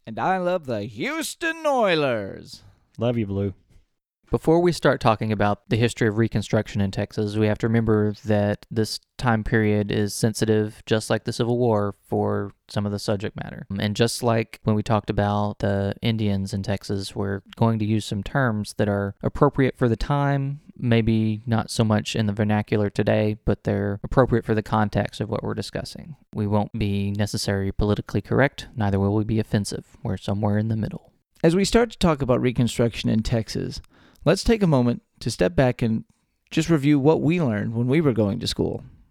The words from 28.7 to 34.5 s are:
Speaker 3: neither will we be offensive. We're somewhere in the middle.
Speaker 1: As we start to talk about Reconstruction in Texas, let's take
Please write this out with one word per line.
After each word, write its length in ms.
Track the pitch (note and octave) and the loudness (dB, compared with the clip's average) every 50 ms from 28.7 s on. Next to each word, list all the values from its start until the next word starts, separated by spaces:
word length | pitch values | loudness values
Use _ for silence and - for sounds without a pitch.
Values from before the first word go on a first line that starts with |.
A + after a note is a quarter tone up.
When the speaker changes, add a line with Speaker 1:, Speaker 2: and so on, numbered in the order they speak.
| - | -6
Speaker 3:
neither 240 | - G#2+ G2+ G2 G2 | -4 -2 0 2 2
will 160 | G2 G2 G2+ | 2 2 2
we 80 | A2 G#2+ | 0 0
be 160 | G#2+ A2+ A2 | 0 0 -2
offensive. 580 | G#2+ - - A2 G2+ - - - - _ - - - | -2 0 -2 -2 -2 -2 -6 -10 -12 _ -16 -10 -8
We're 140 | - - | -6 -6
somewhere 420 | - - - - G2+ G#2+ G#2 G2+ G#2+ | -6 -4 -4 -4 -2 0 0 0 0
in 80 | G#2+ | 0
the 80 | A2 A2 | -2 -2
middle. 380 | A2 G#2 - - - - _ _ _ _ _ _ _ - | -4 -4 -6 -6 -10 -14 _ _ _ _ _ _ _ 2
Speaker 1:
As 100 | E3 E3 | 2 4
we 100 | F#3+ G3 | 4 2
start 280 | F3+ - A3+ B3 A3+ - | 4 4 2 2 2 -2
to 60 | - | 0
talk 240 | - F3 D#3 C3+ C#3 | 0 2 2 2 2
about 200 | A#2 B2+ A#2+ B2 | 0 2 2 2
Reconstruction 680 | B2+ A#2+ - B2 A2+ - - A#2+ A#2 - - - B2 | 0 2 2 0 0 0 0 0 0 -2 -2 -2 0
in 140 | A#2 A2 G#2+ | 0 0 0
Texas, 580 | - - A2+ G#2 - - - F#2 F2 - - - _ _ _ _ _ _ - - | 0 0 -2 -2 -2 -6 -6 -6 -8 -8 -12 -16 _ _ _ _ _ _ -4 0
let's 180 | C#3+ E3 F#3+ - | 2 2 2 2
take 180 | - | 2